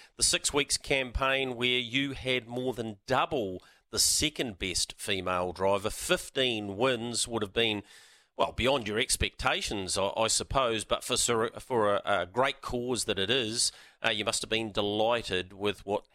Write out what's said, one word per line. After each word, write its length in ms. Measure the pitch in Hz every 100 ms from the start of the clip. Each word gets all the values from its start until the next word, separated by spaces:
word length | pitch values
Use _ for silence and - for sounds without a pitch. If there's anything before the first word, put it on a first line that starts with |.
| - -
the 60 |
six 320 | - 175 -
weeks 240 | 143 139 -
campaign 800 | - 139 127 123 135 135 131 120
where 240 | 123 123
you 320 | 117 127 139
had 360 | 131 127 127 113
more 260 | 123 127
than 240 | 120 113 101 -
double 560 | 131 170 151 98 90 - _ _
the 60 | 104
second 600 | - - 147 - 135 90
best 340 | 95 85 - -
female 520 | - 98 90 90 90
driver. 380 | 87 95 101 104
Fifteen 880 | - - 180 - 139 127 110 104 98
wins 500 | 131 120 120 113 123
would 140 | 113
have 100 | 104
been, 300 | 117 117 104 - - - - _ -
well, 140 | 85
beyond 360 | 80 123 139 104
your 120 | 107
expectations, 1000 | 131 - 107 - 131 175 196 107 92 98
I, 140 | 98 -
I 120 | 110
suppose, 560 | - - 135 123 110
but 200 | - -
for 140 | - 123
Sir, 320 | - 117 110 104
for 380 | - 120 104 101
a, 60 | -
a 200 | 98 90
great 340 | 107 135 -
cause 440 | - 127 123 113 110
that 120 | 98
it 140 | 95
is, 400 | 131 110 120 - - - _ 110
uh, 60 |
you 120 | 107
must 200 | 101 -
have 60 | -
been 200 | 110 110
delighted 840 | 101 104 104 110 120 - 92 90
with 340 | 98 104 98 98
what 180 | 101 -